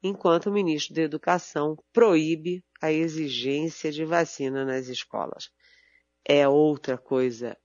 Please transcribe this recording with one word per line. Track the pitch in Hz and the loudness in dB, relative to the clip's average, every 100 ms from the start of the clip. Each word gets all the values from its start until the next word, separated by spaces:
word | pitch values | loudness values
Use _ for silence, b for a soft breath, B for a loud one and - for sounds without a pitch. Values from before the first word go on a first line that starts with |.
enquanto | 190 196 180 170 185 | -6 0 2 4 2
o | |
ministro | 202 185 151 - | 0 0 -2 -4
da | 156 | -2
Educação | 160 151 - 180 - 156 151 156 _ | -2 -2 0 0 -2 -4 -4 -4 _
proíbe | - 226 170 156 160 160 180 _ _ | 4 6 6 2 -4 -4 -8 _ _
a | 156 | -2
exigência | 156 165 156 151 123 127 143 160 151 160 | 0 0 -2 -6 -4 -4 -2 -4 -6 -8
de | 151 | -6
vacina | 156 170 165 - 135 135 | -2 0 0 -2 -4 -4
nas | 135 131 127 | -4 -4 -6
escolas. | 123 - 110 78 - - _ b b b b b _ | -10 -8 -8 -8 -8 -16 _ b b b b b _
É | - 143 139 | 2 4 6
outra | 143 151 143 - 127 | 6 4 2 -4 -6
coisa | _ 131 127 113 117 104 | _ 0 0 -2 -10 -12